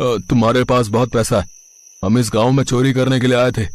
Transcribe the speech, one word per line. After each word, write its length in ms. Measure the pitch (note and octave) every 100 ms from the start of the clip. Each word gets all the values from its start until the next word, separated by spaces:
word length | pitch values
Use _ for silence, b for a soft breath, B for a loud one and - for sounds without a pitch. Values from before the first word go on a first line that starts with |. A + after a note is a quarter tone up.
तुम्हारे 640 | B2 A2+ - B2+ A2+ B2
पास 240 | B2 B2+ A2+
बहुत 220 | A2+ B2
पैसा 300 | A#2+ A2 A2
है। 80 | F2+ - _ _ _ _
हम 140 | G2 A#2
इस 120 | A2+
गांव 180 | A2 A#2
में 120 | C3+
चोरी 280 | C3 B2 C3
करने 280 | B2+ B2+ C3
के 60 | B2+
लिए 100 | B2
आए 160 | B2+
थे 120 | - G2+